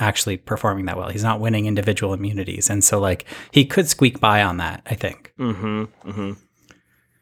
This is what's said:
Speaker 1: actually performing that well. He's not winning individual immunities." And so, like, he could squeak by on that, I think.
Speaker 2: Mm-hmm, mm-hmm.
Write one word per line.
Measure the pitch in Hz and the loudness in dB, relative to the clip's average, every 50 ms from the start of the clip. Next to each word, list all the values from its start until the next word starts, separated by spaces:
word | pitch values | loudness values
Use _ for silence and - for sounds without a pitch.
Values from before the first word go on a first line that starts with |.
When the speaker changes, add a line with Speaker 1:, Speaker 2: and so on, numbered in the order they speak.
Speaker 1:
actually | 113 104 98 - - 110 95 | 0 0 0 0 -2 -2 -4
performing | - - - 107 104 - 107 98 98 95 | -6 -4 -6 -4 -2 0 -2 -2 -2 -4
that | 90 90 90 | -4 -4 -6
well. | 90 - | -6 -6
He's | 95 101 | -4 -2
not | 107 113 110 107 | 0 0 0 0
winning | 110 113 110 107 104 | 0 0 0 0 0
individual | 107 104 101 95 107 101 - 104 95 | 0 0 0 0 0 0 0 0 -2
immunities." | 95 92 98 101 104 95 92 92 92 - - - | -2 -2 -4 -4 -4 -4 -6 -6 -4 -2 0 0
And | 104 101 | 2 2
so, | - - 110 101 | 2 2 2 2
like, | 98 95 90 - - - - - - - | 2 2 0 -2 -4 -12 -16 -18 -6 2
he | - 147 131 | 4 4 4
could | - - 196 170 - | 4 4 0 2 2
squeak | - - 135 120 - - | 2 4 4 4 4 4
by | - 107 104 104 | 4 4 6 6
on | 101 92 87 | 4 2 0
that, | 87 85 82 90 - - | -2 -4 -6 -6 -8 -6
I | - 107 | -6 -6
think. | - - 92 - - - - _ - | -4 -4 -6 -8 -8 -18 -18 _ -6
Speaker 2:
Mm-hmm, | 131 117 107 95 110 107 107 107 110 107 _ _ - 98 | -4 -4 -4 -4 -4 -4 -4 -4 -6 -8 _ _ -14 -12
mm-hmm. | 101 104 98 98 101 - _ _ _ _ _ _ - _ _ _ _ _ _ _ _ _ | -8 -8 -8 -8 -8 -12 _ _ _ _ _ _ -20 _ _ _ _ _ _ _ _ _